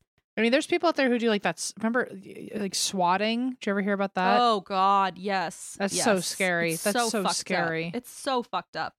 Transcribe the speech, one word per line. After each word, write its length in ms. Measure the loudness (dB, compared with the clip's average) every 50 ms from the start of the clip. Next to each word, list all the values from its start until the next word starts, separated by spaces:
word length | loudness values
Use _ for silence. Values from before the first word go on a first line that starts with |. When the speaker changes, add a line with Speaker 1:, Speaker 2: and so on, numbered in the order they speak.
| _ _ _ _ _ _ -4 0
Speaker 1:
I 40 |
mean, 100 | 2 2
there's 160 | 4 2 2 2
people 220 | 0 2 2 2
out 80 | 2 4
there 100 | 2 2
who 100 | 2 2
do, 120 | 2 2
like, 140 | 2 2 0
that's, 300 | -2 -2 -2 -6 -10 -8 -4
remember, 320 | -2 0 0 0 -2 -2
y-, 380 | -6 -14 -16 -16 -14 -14 -12 -8 -6
y-, 60 | -4
like, 160 | -4 -4 -2
swatting? 760 | -2 -4 -2 0 2 2 4 4 2 2 0 0 0 -2 -4
Did 160 | -4 -4 -2 -2
you 20 |
ever 100 | 0 0
hear 120 | 2 0 0
about 220 | 0 0 -2 0
that? 220 | 0 2 4 4 4
Speaker 2:
Oh, 180 | 4 4 2 0
God, 580 | -2 -2 0 2 4 4 4 4 2 0 -2 -4
yes. 600 | -6 -4 -2 -2 -2 -4 -8 -10 -14 -14 -8 -4
Speaker 1:
That's 160 | -4 -2 0 2
so 180 | 2 4 4
Speaker 2:
Yes. 120 | 2 2 -2
Speaker 1:
scary. 460 | -2 -2 0 0 2 0 0 0 -2
Speaker 2:
It's 100 | -2 -2
Speaker 1:
That's 140 | 0 0 0
Speaker 2:
so 100 | 0 0
Speaker 1:
so 120 | 0 0 0
Speaker 2:
fucked 60 | 0
up. 40 | -2 -2
Speaker 1:
scary. 540 | -4 -2 -2 0 0 0 -2 -4 -6 -6 -8
Speaker 2:
It's 160 | -10 -10 -12
so 320 | -16 -8 -4 -2 -2 -2 -2
fucked 320 | -2 -6 -6 -6 _ -8
up. 160 | -8 -8 -8 -8